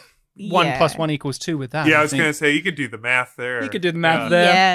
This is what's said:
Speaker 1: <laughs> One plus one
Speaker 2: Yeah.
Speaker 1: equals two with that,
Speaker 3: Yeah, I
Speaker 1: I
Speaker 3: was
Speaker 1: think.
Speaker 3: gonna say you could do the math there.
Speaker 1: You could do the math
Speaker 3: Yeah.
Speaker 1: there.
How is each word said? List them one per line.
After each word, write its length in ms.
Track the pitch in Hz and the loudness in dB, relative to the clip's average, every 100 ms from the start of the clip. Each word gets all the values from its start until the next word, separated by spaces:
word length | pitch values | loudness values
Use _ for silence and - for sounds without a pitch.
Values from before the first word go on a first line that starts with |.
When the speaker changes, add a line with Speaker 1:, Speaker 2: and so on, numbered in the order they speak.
Speaker 1:
<laughs> 40 | - _ _ - | -18 _ _ -16
One 380 | 180 175 165 131 | -2 0 2 2
plus 220 | 160 - | 0 0
one 100 | 160 | -4
Speaker 2:
Yeah. 60 | |
Speaker 1:
equals 240 | 147 143 127 | -4 -6 -6
two 180 | - 156 | -6 -6
with 140 | 131 | -4
that, 160 | 151 156 | -2 2
Speaker 3:
Yeah, 80 | 151 | 2
I 20 | |
Speaker 1:
I 20 | |
Speaker 3:
was 80 | 151 | 2
Speaker 1:
think. 120 | 139 | 2
Speaker 3:
gonna 120 | 160 | 0
say 180 | 147 151 | 0 0
you 80 | 151 | 0
could 140 | 180 | -2
do 140 | 147 123 | -4 -6
the 100 | 110 | -6
math 380 | 120 127 123 - | -2 -2 -2 -6
there. 240 | 123 123 | -6 -6
Speaker 1:
You 60 | 107 | -6
could 100 | 190 | -4
do 100 | 175 | -4
the 60 | 165 | 0
math 280 | 165 165 | 0 0
Speaker 3:
Yeah. 40 | 117 | 2
Speaker 1:
there. 160 | 175 175 185 190 | 4 4 4 4